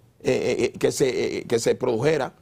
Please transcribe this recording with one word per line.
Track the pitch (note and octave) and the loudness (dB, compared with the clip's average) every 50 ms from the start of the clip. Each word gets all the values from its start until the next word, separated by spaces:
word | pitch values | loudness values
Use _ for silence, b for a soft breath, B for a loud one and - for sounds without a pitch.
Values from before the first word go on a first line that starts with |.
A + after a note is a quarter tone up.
| _ _ _ _ - | _ _ _ _ -2
eh, | B2+ B2+ - F2 B2 A#2+ - | 0 0 2 2 0 0 2
eh, | A#2+ - - | 0 0 0
que | - - C3 | 0 -2 0
se, | - - C#3+ B2+ - F2 A#2 - - | 2 2 0 0 0 0 -2 -2 -4
eh, | - - | -6 -4
que | - A#2 A2+ | -2 -2 0
se | - B2+ A2 | 2 0 0
produjera | - B2 B2+ A#2 A2 C3 D#3 D#3+ C#3+ B2+ - - _ | 0 0 0 0 2 2 2 2 0 -2 -4 -8 _